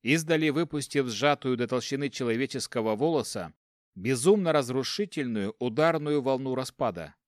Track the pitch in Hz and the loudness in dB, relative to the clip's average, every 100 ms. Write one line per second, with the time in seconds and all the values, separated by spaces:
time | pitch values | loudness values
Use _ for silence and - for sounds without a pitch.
0 | 113 156 160 160 156 143 170 151 131 143 | 2 0 2 2 2 0 -2 -4 -2 0
1 | 127 104 143 143 131 123 117 127 - 135 | 0 0 2 2 0 0 0 -2 -2 -4
2 | 139 - 123 113 131 135 - 123 110 107 | -4 -4 -2 0 -2 -4 -6 -2 -2 0
3 | 147 156 - 104 82 - _ _ _ - | 2 0 -2 -6 -10 -14 _ _ _ -6
4 | 104 131 143 208 175 151 123 127 123 - | -2 2 6 6 6 2 2 -2 -2 -4
5 | 202 - 127 110 98 - 123 113 160 165 | -4 -4 -2 -2 -2 -2 -2 2 2 2
6 | 147 147 131 131 135 135 131 - 123 85 | 0 0 2 0 0 -4 -4 -2 -4 -2
7 | 76 - | -12 -16